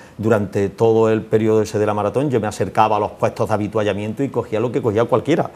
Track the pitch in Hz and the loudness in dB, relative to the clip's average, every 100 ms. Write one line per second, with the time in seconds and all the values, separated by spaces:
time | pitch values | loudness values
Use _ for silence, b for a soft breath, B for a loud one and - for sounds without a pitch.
0 | B - 104 113 98 104 98 - 113 110 | B -6 0 0 0 -2 -2 2 4 4
1 | 110 110 110 110 110 110 104 107 104 104 | 4 2 0 0 4 2 2 0 0 0
2 | 101 120 147 123 104 - 95 113 110 104 | 0 0 0 0 -2 -4 -2 2 2 2
3 | 104 - 113 - 104 110 104 110 104 98 | -2 -2 -4 -2 -2 -2 -2 -2 -2 -2
4 | 107 107 139 120 - 107 120 143 117 104 | -6 -4 -4 -4 -4 -2 -2 -2 0 0
5 | 120 123 131 160 - | 2 0 2 0 -2